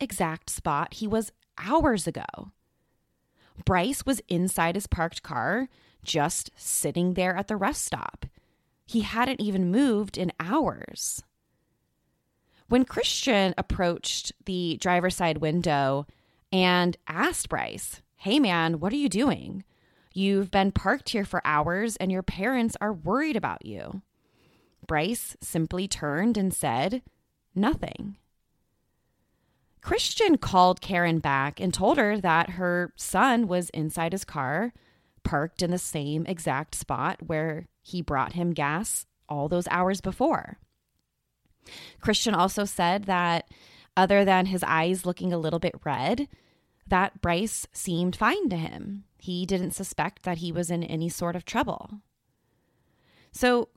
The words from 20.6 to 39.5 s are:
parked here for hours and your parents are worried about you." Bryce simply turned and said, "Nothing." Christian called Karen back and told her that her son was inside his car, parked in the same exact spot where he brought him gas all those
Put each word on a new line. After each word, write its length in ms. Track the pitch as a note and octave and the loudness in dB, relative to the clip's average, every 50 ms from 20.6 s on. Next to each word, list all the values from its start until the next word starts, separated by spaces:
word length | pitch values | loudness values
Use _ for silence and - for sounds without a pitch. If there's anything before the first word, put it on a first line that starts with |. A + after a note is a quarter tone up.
| G3 G3 - | 2 4 2
parked 380 | - - G3 B3 C#4 - - | 0 0 0 0 0 -2 -4
here 140 | - G#3 F#3+ | -2 -2 -2
for 220 | - - F3 - | -2 -4 -2 0
hours 480 | - D3+ D3 D3+ E3+ F3 G3 A3+ A#3 G3+ | 2 2 2 2 2 0 -2 -2 -2 -4
and 140 | - F#3+ F#3+ | -2 -2 -2
your 140 | F#3 F#3 F3+ | 0 0 -2
parents 520 | - - F3 G3 B3 C4+ B3 A3+ A3 - - | -4 -4 -2 -2 0 2 2 0 0 -2 -2
are 120 | G3+ G#3+ G#3 | -4 -4 -4
worried 440 | D#3+ D3+ E3+ G#3+ C4+ D#4+ D#4 C4 | -4 -2 -2 0 0 0 0 -2
about 280 | A3+ - A#2 F2 - - | -2 -2 -4 -6 -6 -10
you." 380 | - G#2 F2+ - - - G3 - _ _ _ _ _ _ _ _ _ _ _ _ _ _ _ - | -12 -12 -10 -10 -10 -10 -12 -14 _ _ _ _ _ _ _ _ _ _ _ _ _ _ _ -8
Bryce 500 | - D#3+ D3 D#3+ G3 A#3+ - - - - - | -2 0 0 0 0 -2 -4 -6 -10 -12 -14
simply 460 | - - - E3 D#3+ - - F3+ G3+ | -12 -4 -2 -2 -2 0 -2 -4 -4
turned 500 | F#3 - - D#3 D3 C#3+ D#3+ G3+ A#3+ A3+ | -4 -4 -4 -2 -2 0 2 2 2 2
and 160 | G#3+ F#3+ F#3 - | 2 2 0 0
said, 500 | - - C3+ A2+ B2+ D3 F#3+ A#3+ B3+ - - _ _ _ _ _ _ _ _ _ | 0 0 0 0 0 0 0 -2 -4 -6 -12 _ _ _ _ _ _ _ _ _
"Nothing." 640 | F3+ G3+ - A3 G#3 - - - - - G3+ G3 - _ _ _ _ _ _ _ _ _ _ _ _ _ _ _ _ _ _ _ _ _ _ _ _ _ _ _ _ _ _ _ _ - | 0 0 2 0 0 -4 -8 -8 -10 -12 -12 -12 -16 _ _ _ _ _ _ _ _ _ _ _ _ _ _ _ _ _ _ _ _ _ _ _ _ _ _ _ _ _ _ _ _ -4
Christian 540 | - F#4+ - - - - - A4 G4 D4+ | -2 0 0 0 -2 0 2 4 4 4
called 440 | - - - G3 F#3 F3+ F3+ F3+ - | 4 2 2 6 6 6 6 6 2
Karen 400 | - - G3 F3 F3 E3+ E3 D#3+ | -2 -2 0 2 2 2 2 2
back 400 | D3 D3 C#3 C3+ C3+ D3 - - | 2 0 0 0 0 -2 -2 -2
and 120 | F#3+ F3+ - | -2 -2 0
told 240 | - F#3 A#3 E4 | 2 2 4 4
her 240 | D4 A3 G#3 G#3+ G#3 | 4 2 2 0 0
that 300 | F#3+ F3 D#3+ E3 E3+ F#3+ | 2 2 4 4 2 0
her 420 | F3 F#3 F#3 F3 F3 F3 F3+ - - | -2 -4 -2 0 0 0 -2 -4 -6
son 500 | - - - - F#3 A#3 C4+ A#3+ A#3+ A#3 | -10 -8 -2 2 2 4 4 4 2 2
was 240 | F3+ F3+ F3+ F3 - | 2 0 0 -2 -2
inside 420 | - D#3+ D#3 D#3 - F3 E3 E3+ F#3+ | -4 -4 -4 -4 -2 -2 -2 -2 -2
his 120 | F#3+ - | -4 -6
car, 480 | - - D3+ C3+ B2+ D3 E3+ A3+ A#3+ - - _ _ _ _ _ _ _ _ _ | -6 -6 -4 -2 -2 -2 -2 -2 -4 -6 -12 _ _ _ _ _ _ _ _ _
parked 400 | - - C#3+ D#3 E3+ - - F3+ | -2 0 0 -2 -2 -2 -4 -2
in 80 | E3+ | -2
the 80 | F3 F3 | -2 -2
same 480 | - - - D#3 C#3 C#3+ D3+ D#3 E3 | -4 -6 -6 -4 -4 -2 -2 -2 -2
exact 480 | - F#3 E3 - D#3+ C3 C3+ D#3 - - | -4 -6 -4 -4 -2 -2 -2 -4 -6 -8
spot 540 | - - - C#3 A#2+ C3+ F3 - - - E3 | -10 -6 -6 -4 -2 -2 -4 -4 -6 -6 -4
where 400 | D#3+ D#3 D#3+ E3 D3+ D#3+ F3 - _ _ _ | -4 -2 -2 -2 -4 -6 -10 -14 _ _ _
he 200 | - - F3+ D#3 | -8 -8 -6 -4
brought 300 | - D3 - A3+ - D#3+ | -2 0 0 0 0 -2
him 200 | F3 F3 F3 D#3+ | -2 0 0 0
gas 540 | D#3+ D3 C#3+ D3+ E3+ A3+ - - - - - _ _ _ - | 0 0 0 0 -2 -2 -4 -4 -6 -6 -10 _ _ _ -6
all 200 | D3+ C#3+ C#3+ | -4 -4 -2
those 200 | D3+ | 0